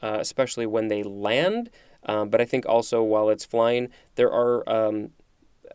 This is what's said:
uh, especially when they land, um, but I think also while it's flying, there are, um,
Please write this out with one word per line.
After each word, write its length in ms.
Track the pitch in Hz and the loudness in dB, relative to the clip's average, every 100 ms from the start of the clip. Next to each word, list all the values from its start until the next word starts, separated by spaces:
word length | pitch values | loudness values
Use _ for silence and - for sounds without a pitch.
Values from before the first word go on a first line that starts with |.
uh, 160 | 110 107 | -6 -4
especially 460 | - - 127 - | -4 -2 -2 -2
when 240 | 113 110 110 | -2 0 0
they 140 | 104 | -2
land, 640 | 104 101 104 123 180 226 233 - _ _ | -4 -4 0 2 0 -2 -8 -16 _ _
um, 260 | - 107 104 | -4 -2 2
but 100 | 113 | 2
I 60 | 117 | 2
think 180 | 127 | 0
also 380 | - 117 117 117 | 2 0 2 0
while 260 | 110 107 107 | 2 2 2
it's 160 | 107 | 0
flying, 440 | - 117 117 120 123 - _ | -2 0 2 0 -4 -10 _
there 180 | - 123 | 0 2
are, 340 | 117 120 120 - | 2 2 0 0
um, 440 | 113 110 107 104 _ _ _ _ _ - | 0 0 -2 -8 _ _ _ _ _ -20